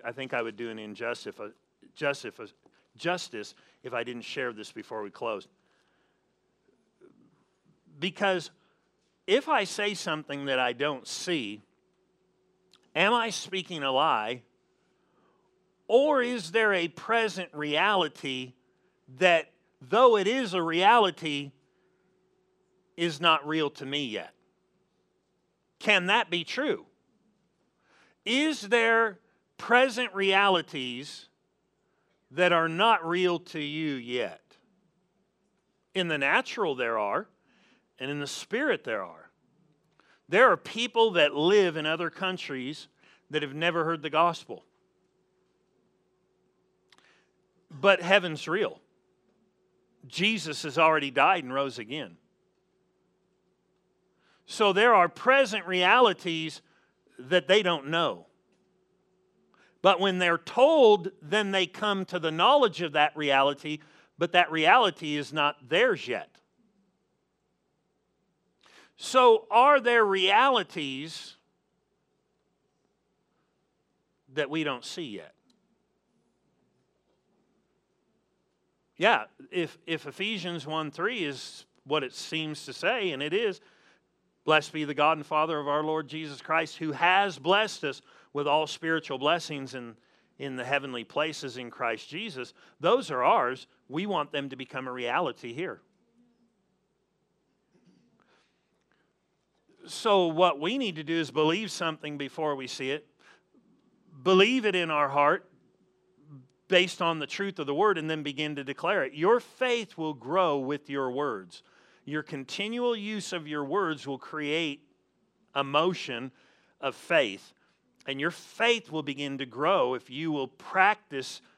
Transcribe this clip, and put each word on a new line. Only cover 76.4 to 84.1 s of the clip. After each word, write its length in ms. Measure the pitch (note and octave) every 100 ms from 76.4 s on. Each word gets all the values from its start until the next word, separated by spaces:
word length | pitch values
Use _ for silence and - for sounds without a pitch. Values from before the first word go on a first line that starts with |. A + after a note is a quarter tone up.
| _ _ _ _ _ _ _ _ _ _ _ _ _ _ _ _ _ _ _ _ _ _ _ _ _ _
Yeah, 280 | G3 F3 A2 _ C3+
if, 260 | F3+ E3 - -
if 220 | D#3+ D3
Ephesians 580 | C3+ G3+ G#3+ F3 E3+ C#3+
one 240 | D#3 D#3
three 340 | - G3 B3
is 420 | D3+ C3 - - - _
what 200 | - D3+
it 100 | C3 -
seems 500 | - D#3+ D#3 D3 -
to 80 |
say, 380 | B2 F3 A#3+ F#3+
and 120 | C3+
it 100 | D3
is, 280 | F#3 A3+ F3+ _ _ _ _ _